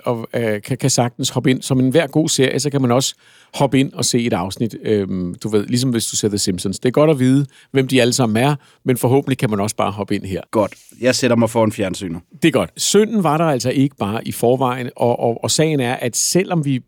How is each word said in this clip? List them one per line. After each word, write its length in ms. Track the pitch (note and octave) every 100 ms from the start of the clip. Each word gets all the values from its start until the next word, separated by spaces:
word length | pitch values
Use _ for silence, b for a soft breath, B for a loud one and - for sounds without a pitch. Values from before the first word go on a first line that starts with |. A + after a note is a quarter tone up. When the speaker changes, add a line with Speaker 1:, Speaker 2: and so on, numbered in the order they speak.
| -
Speaker 1:
er, 200 | A#2 A2+
er, 260 | A#2 A2+ G#2
kan, 180 | - C3
kan 120 | C3+
sagtens 400 | - A#2+ - C3
hoppe 220 | C3 C3
ind. 100 | B2+
Som 180 | - C3
enhver 280 | C3 C#3+ D3
god 220 | D#3 D#3+
serie, 300 | - C3 C3
så 100 | C#3+
kan 120 | C3+
man 100 | B2+
også 240 | A#2+ C3+ - b b b -
hoppe 240 | C#3 C3
ind 140 | C#3
og 120 | - -
se 140 | B2 A#2
et 80 |
afsnit. 420 | G#2 F#2+ - A2+ -
Øhm, 520 | - G#2 F#2+ F#2+ F2 F#2
du 60 | A2
ved, 160 | G#2+ G2
ligesom 240 | B2 C3
hvis 160 | A#2 -
du 80 | -
ser 120 | A2
The 100 | G2+
Simpsons. 420 | - F2+ G2+ F#2
Det 100 | B2+
er 20 |
godt 180 | C3 D3+
at 100 | C#3+
vide, 260 | B2+ C3+ C#3+ b b
hvem 160 | C3+ C3
de 140 | C3
alle 120 | A#2
sammen 240 | B2 A2+ G#2+
er, 180 | C#3 D3 b b -
men 120 | B2
forhåbentlig 400 | B2 C3+ - C3
kan 120 | B2
man 100 | G#2
også 160 | G#2 -
bare 160 | G2+
hoppe 240 | G#2 G2+ G2+
ind 100 | F#2+
her. 160 | F#2 -
Speaker 2:
Godt. 240 | A2 F#2+ - - -
Jeg 140 | A#2+ B2+
sætter 200 | B2+ A#2
mig 120 | A2+
foran 220 | A#2 G#2+
fjernsynet. 500 | G#2+ F#2+ F2+ F#2+ E2 - -
Speaker 1:
Det 60 | E3
er 40 |
godt. 180 | A#2 F2 -
Synden 460 | - G3+ G#3+ A3+
var 140 | E3 D3+
der 80 | E3
altså 240 | C3 B2+
ikke 260 | C3 C3+ -
bare 320 | G2+ A2+ -
i 40 |
forvejen, 580 | - A#2+ B2+ C3 B2+ B2 -
og, 240 | A#2+ A#2+
og, 240 | B2 A2+
og 80 | A#2
sagen 280 | - D#3 D3
er, 180 | B2 B2+
at 160 | B2 -
selvom 480 | - F3+ F#3+ F3 C#3
vi 160 | C3